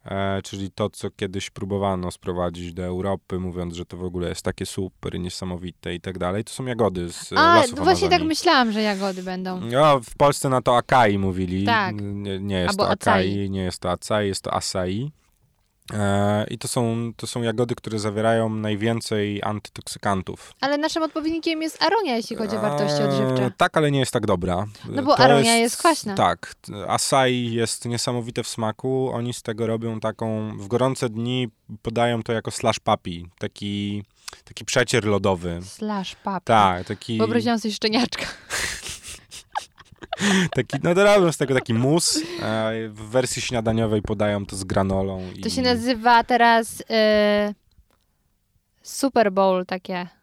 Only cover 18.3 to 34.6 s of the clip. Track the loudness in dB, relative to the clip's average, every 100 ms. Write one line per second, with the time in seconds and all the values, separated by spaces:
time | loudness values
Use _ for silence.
18.3 | 2 2 -2 -2 0 0 0 -2 -2 -2
19.3 | -2 -4 -6 -8 -16 -12 -4 -2 -2 -4
20.3 | -12 -16 _ -2 0 -2 -2 -4 -2 -4
21.3 | -2 -2 -4 -6 -2 0 2 0 -2 -4
22.3 | -6 -4 -2 -2 0 0 0 0 2 2
23.3 | 0 -2 0 2 4 2 2 0 0 0
24.3 | 0 0 -2 -4 -10 -6 -2 2 6 8
25.3 | 8 6 4 2 2 2 2 -2 2 2
26.3 | 0 -8 -16 -12 -10 -2 -2 2 4 4
27.3 | 2 -2 -2 -2 -4 -4 -2 -2 -2 -4
28.3 | -6 -6 -4 -4 -2 -2 0 0 -2 -4
29.3 | -6 -8 -4 -2 -2 -2 -4 -4 -4 -4
30.3 | -4 -6 -10 -4 0 0 0 -4 -2 -2
31.3 | -2 -4 _ -20 -10 -6 0 0 0 -2
32.3 | -4 -4 -2 -2 0 0 0 -2 -10 -10
33.3 | _ -10 -8 -6 -4 -4 -4 -10 _ -20
34.3 | -20 -18 -14